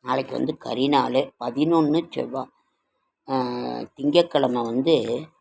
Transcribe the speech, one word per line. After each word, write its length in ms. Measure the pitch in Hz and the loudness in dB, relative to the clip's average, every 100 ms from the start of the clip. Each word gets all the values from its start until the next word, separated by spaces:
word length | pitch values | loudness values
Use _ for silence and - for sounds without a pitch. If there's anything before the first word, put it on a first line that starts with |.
நாளைக்கு 320 | 127 135 135 | -2 -4 -2
வந்து 200 | 123 135 156 | -4 -4 -4
கரிநாள், 600 | 120 117 139 143 123 127 - _ | -6 -2 2 2 2 0 -2 _
பதினொன்னு 600 | 120 123 156 170 151 156 165 | -8 -2 2 4 4 0 -2
செவ்வாய், 400 | 131 120 131 123 _ _ _ _ _ _ _ - | -8 -6 -6 -10 _ _ _ _ _ _ _ -4
ஆ, 80 | 135 127 123 123 120 117 | -2 -2 -4 -6 -8 -10
திங்கட்கிழமை 680 | - 139 170 170 147 131 120 | -4 2 4 4 2 2 0
வந்து 320 | 117 120 143 151 113 123 160 _ | -2 -2 2 2 2 -6 -8 _